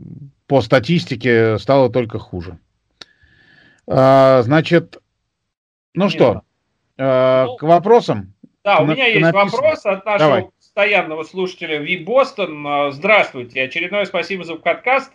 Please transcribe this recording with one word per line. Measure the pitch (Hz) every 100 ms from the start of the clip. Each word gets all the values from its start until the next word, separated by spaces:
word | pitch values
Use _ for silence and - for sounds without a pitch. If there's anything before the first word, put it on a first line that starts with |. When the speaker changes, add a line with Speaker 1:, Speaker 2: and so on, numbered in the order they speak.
| - - 143 _ -
Speaker 1:
по | 139
статистике | 113 135 117 175 175 113 123 117 113 107
стало | - 135 127
только | 123 117 110
хуже. | - 92 80 82 _ _ _ _ - _ _ _ _ _ _ _ -
А, | 135 131 135 135 131
значит, | 117 151 - 170 170 - _ _ _ _ _ _ _ _ _
ну | - 196
Speaker 2:
Не |
Speaker 1:
что, | - 139
Speaker 2:
знаю. | 90 - _ _ _ _ -
Speaker 1:
а, | 135 131 131 131 131
Speaker 2:
Ну, | -
Speaker 1:
к |
вопросам? | 151 170 190 233 165 117 95 _ - _
Speaker 2:
да, | 202 190
у | 151
Speaker 1:
К |
на-, |
Speaker 2:
меня | 247 247
Speaker 1:
к |
Speaker 2:
есть | 214
Speaker 1:
написанному? | 165 190 202
Speaker 2:
вопрос | 233 605 - 214
от | 196 214
нашего | 208 156
Speaker 1:
Давай. | 123 - _
Speaker 2:
постоянного | _ - 208 202 165 156
слушателя | 156 185 180 - 170 151
Ви | 151 180
Бостон. | 160 254 262 - 175 151 147
А, | 143 143
здравствуйте. | 135 190 208 160 135 120 127
Очередное | 131 170 175 202 190
спасибо | 185 165 190
за | 165 160
подкаст. | 175 160 - 262 262